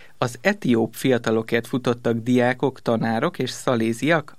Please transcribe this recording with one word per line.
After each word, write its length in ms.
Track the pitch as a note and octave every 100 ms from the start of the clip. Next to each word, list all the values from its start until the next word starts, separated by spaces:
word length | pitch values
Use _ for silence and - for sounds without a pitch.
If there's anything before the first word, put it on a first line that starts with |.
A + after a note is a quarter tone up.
| - -
Az 200 | B2 -
etióp 540 | F#3+ G3+ C3+ A2+ A2+ -
fiatalokért 720 | C3+ A#2+ A#2 A2+ A2 A#2 A#2
futottak 500 | B2 B2+ A#2+ B2 A#2
diákok, 640 | A#2 B2 B2 B2 C#3 -
tanárok 580 | - A2+ A2+ A2+ E3 -
és 100 | B2+
szaléziak 880 | - - A#2+ A2+ A2+ C#3+ E3 -